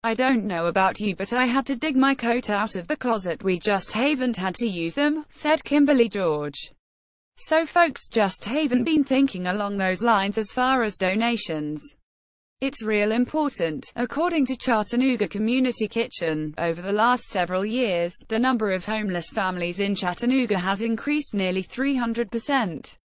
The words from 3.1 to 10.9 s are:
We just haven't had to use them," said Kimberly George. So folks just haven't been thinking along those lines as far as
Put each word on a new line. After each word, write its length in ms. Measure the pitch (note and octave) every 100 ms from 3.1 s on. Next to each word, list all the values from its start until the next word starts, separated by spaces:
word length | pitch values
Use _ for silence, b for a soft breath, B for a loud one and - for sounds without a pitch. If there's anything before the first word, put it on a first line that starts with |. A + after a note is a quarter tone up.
| A3+ F3+ D#3+
We 140 | F#3+ F3+
just 340 | G#3 G3 -
haven't 460 | G#3 C4+ D4 B3+ A3
had 160 | F#3 F3+
to 120 | A#3+
use 260 | F3+ E3
them," 320 | G#3+ D4 D#4 D4+
said 340 | - D4+ D#4
Kimberly 440 | - C#4+ C#4+ C#4 A#3
George. 640 | G3+ F3+ D3+ D3 - - - _ _ _ _ _ _
So 280 | - D#4 E4
folks 420 | F4 E4+ - -
just 380 | A#3 G3+ - -
haven't 380 | C4+ D4+ B3
been 200 | A#3+ D#4
thinking 440 | C4+ C4 C#4 F#3 F3+
along 280 | G3+ G3+ G3+
those 280 | F#3+ F#3
lines 340 | A#3 G#3+ G3 G#3
as 140 | G#3
far 320 | - B3+ C4
as 140 | A3